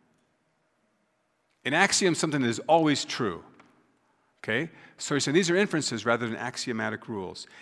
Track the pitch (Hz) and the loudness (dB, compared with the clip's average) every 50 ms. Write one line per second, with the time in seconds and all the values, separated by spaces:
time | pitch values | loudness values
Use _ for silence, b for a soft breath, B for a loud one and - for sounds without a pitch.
0 | _ _ _ _ _ _ _ _ _ _ _ _ _ _ _ _ _ _ _ _ | _ _ _ _ _ _ _ _ _ _ _ _ _ _ _ _ _ _ _ _
1 | _ _ _ _ _ _ _ _ _ _ _ _ - 127 143 170 196 190 - - | _ _ _ _ _ _ _ _ _ _ _ _ -6 -2 2 4 4 4 4 2
2 | 202 180 160 - - 160 151 143 127 117 110 101 - - 160 165 160 151 139 - | 2 2 2 2 0 0 0 0 0 0 0 -2 2 4 4 6 6 4 2 0
3 | - - - - 131 101 85 78 78 - - - - _ _ _ _ _ _ _ | -2 -6 -6 -4 -4 -4 -4 -6 -10 -18 -20 -20 -20 _ _ _ _ _ _ _
4 | _ _ _ _ _ _ _ _ - - 110 127 165 165 B B B B B - | _ _ _ _ _ _ _ _ -4 -2 -2 -2 -2 -4 B B B B B -14
5 | - - 151 139 - 143 139 180 196 165 175 190 208 202 - 156 131 - 127 110 | -4 -2 0 0 2 2 4 4 4 4 2 2 2 0 0 -2 -2 -2 -4 -2
6 | 101 117 117 113 123 113 110 - 113 123 - - - 131 117 110 110 110 110 107 | 0 0 2 2 0 -4 -6 -6 -8 -8 -8 -8 -6 -6 -4 -4 -4 -4 -6 -6
7 | - - 113 101 92 87 85 - - B B B | -8 -8 -8 -8 -8 -8 -10 -14 -16 B B B